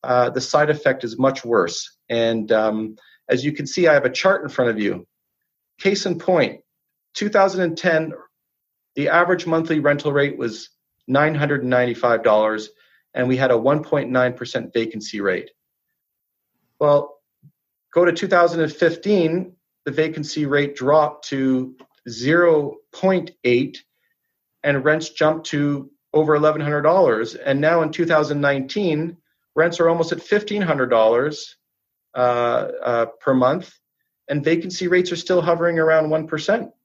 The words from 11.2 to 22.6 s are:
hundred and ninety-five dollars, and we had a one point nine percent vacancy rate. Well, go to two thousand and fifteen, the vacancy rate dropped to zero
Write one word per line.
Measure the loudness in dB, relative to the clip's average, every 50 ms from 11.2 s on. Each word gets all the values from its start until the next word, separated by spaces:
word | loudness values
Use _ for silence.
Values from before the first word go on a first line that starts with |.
| 2 2 0
hundred | -2 -2 -2 -2 -2
and | -2 0
ninety-five | 2 2 2 0 -2 -2 0 0 0 2
dollars, | 2 2 4 4 2 0 -2 -4 -8 -12 _ _ _ _ _ _ _ _ -6
and | -4 -2 0
we | 0
had | 0 2 2
a | 2
one | 2 2 0 0 0
point | -2 -2 -2 -2 -2 0
nine | 0 0 0 0 -2
percent | -6 -12 -8 -8 -8 -8 -4 -4
vacancy | -4 -4 -2 -8 -12 -12 -10 -8 -4
rate. | -2 -2 -2 -2 -6 -12 _ _ _ _ _ _ _ _ _ _ _ _ _ _ _ _ _ _ _ _ _ _ _ _ _ _
Well, | 2 4 4 2 2 -2 -14 _ _ _ _ _ _ -20 _ _ _ _ _ _ _ _ 2
go | 4 4
to | 4
two | 2 0 -2 2
thousand | 4 4 4 4 2 0
and | -2 -4
fifteen, | 0 0 0 0 0 -2 -2 0 2 2 2 2 0 -2 -4 -8 _ _ _ _ _ _ _
the | -6
vacancy | -2 -2 -2 -2 -4 -8 -10 -8 -6 -4 -2
rate | 0 0 0 0 -2 -6
dropped | -4 0 4 4 4 4 2 -2 -10 -12 -8
to | -4 -2 0 0 0 0 -2 -6 -12 _ -20 _ _ _ _ -16
zero | -12 -6 -2 2 2 4 4 4 4 2